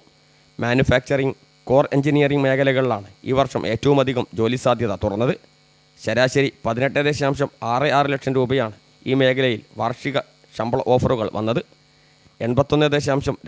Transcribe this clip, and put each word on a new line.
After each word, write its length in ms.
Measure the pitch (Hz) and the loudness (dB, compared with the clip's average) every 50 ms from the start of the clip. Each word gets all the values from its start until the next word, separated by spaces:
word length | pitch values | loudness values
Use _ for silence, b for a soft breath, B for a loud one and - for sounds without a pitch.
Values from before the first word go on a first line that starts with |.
| _ _ _ _ b b b b b b _ - | _ _ _ _ b b b b b b _ -6
മാനുഫാക്ചറിംഗ്, 760 | 120 117 123 131 135 - 127 127 - - 143 135 135 135 - _ _ _ _ _ - | -2 0 2 2 2 2 2 0 0 0 -2 0 0 -2 -4 _ _ _ _ _ -2
കോർ 240 | - 127 139 143 - | 2 2 2 2 2
എഞ്ചിനീയറിംഗ് 520 | - 139 135 151 143 147 143 139 143 143 139 | 0 0 0 2 2 2 2 2 2 2 2
മേഖലകളിലാണ് 640 | 135 131 135 139 135 131 131 131 123 113 101 98 - - _ - | 2 2 2 2 2 2 0 0 -2 -2 -4 -6 -12 -20 _ -6
ഈ 80 | - | -2
വർഷം 340 | 131 135 135 127 - 110 71 | 0 0 0 0 -2 -6 -4
ഏറ്റവും 340 | 98 113 - - 143 143 139 | -4 -4 0 2 2 4 4
അധികം 260 | 131 131 123 123 - - - | 2 2 0 0 -2 -2 -2
ജോലി 220 | 113 110 113 127 | -2 -2 0 0
സാധ്യത 380 | - - 131 120 113 120 104 95 | 0 0 0 0 0 0 -4 -4
തുറന്നത്. 400 | - 107 104 98 104 120 143 185 - _ _ _ _ _ _ _ _ _ _ _ - - | -2 -2 -2 -2 0 -2 -2 -2 -4 _ _ _ _ _ _ _ _ _ _ _ -10 -6
ശരാശരി 480 | 107 113 120 127 131 - 143 139 - - _ - | -4 0 2 2 2 2 2 0 0 -2 _ -4
പതിനെട്ട് 420 | 117 113 120 127 139 - 143 143 147 | -4 -2 -2 -2 -2 0 0 0 0
ദശാംശം 420 | 143 123 143 139 139 131 139 - - - | 0 0 0 -2 0 0 -4 -4 -6 -6
ആറ് 260 | - 113 120 127 143 151 127 143 | -4 -2 -2 0 0 2 2 2
ആറ് 140 | 147 139 | 2 0
ലക്ഷം 220 | 139 131 - 135 131 | -2 -2 -2 0 0
രൂപയാണ് 380 | 131 127 117 135 135 113 110 107 - _ _ _ _ - | 0 2 2 0 0 -2 -4 -6 -14 _ _ _ _ -4
ഈ 80 | - 131 | -2 2
മേഖലയിൽ 460 | 135 135 127 131 135 135 127 113 104 - _ - | 2 4 4 2 2 0 0 0 -2 -6 _ -6
വാർഷിക 420 | 107 110 120 127 - - 143 127 131 - _ _ _ _ _ - - | -4 -4 -4 -4 -6 -6 -6 -4 -6 -6 _ _ _ _ _ -8 -6
ശമ്പള 220 | 110 120 123 135 - | -4 -2 -2 0 2
ഓഫറുകൾ 440 | - 127 127 - 127 135 113 107 - - | 2 2 2 2 2 0 0 -2 -4 -4
വന്നത്. 280 | 101 107 113 123 185 - _ _ _ b b b b b b b b b b b - | -4 -2 -2 -2 -2 -4 _ _ _ b b b b b b b b b b b -6
എൺപത്തൊന്ന് 520 | 113 117 123 135 143 - 147 147 151 147 | -4 -2 0 0 0 2 2 2 2 2
ദശാംശം 460 | 143 147 143 165 135 143 - 143 - - - | 0 0 -2 -2 -2 -2 -2 -4 -6 -6 -6